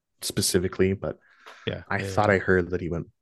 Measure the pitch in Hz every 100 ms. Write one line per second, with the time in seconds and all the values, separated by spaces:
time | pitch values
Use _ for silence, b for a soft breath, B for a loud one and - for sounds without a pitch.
0 | _ - - - - 92 92 - 95 95
1 | 76 - B B B B - 90 - 98
2 | 98 101 104 95 - 92 87 87 85 82
3 | - _